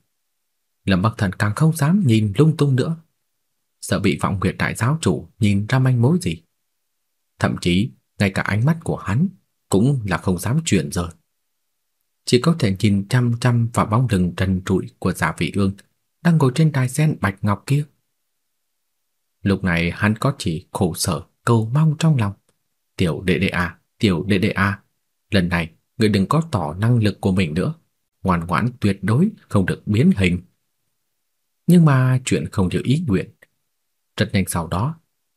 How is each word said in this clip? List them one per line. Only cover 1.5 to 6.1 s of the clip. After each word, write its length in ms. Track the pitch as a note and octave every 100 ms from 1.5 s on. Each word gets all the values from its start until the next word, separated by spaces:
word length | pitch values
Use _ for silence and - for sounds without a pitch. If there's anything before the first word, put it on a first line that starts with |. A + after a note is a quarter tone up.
| G#2
không 200 | D#3+ D#3+
dám 260 | C#3+ G3+ D3
nhìn 260 | A2 G#2+ G2
lung 200 | D#3 D#3+
tung 200 | C#3+ B2+
nữa, 200 | C#3 E3 _ _ _ _ _ _ _ _
sợ 200 | - F#2+
bị 180 | G2 -
Vọng 180 | D#2 G2
Nguyệt 160 | - -
Đại 160 | D#2
Giáo 240 | - A#2 D#3+
Chủ 280 | G2+ D#2+ - _
nhìn 280 | G#2 G2+ G#2+
ra 120 | C3+
manh 240 | C3 B2
mối 160 | A#2+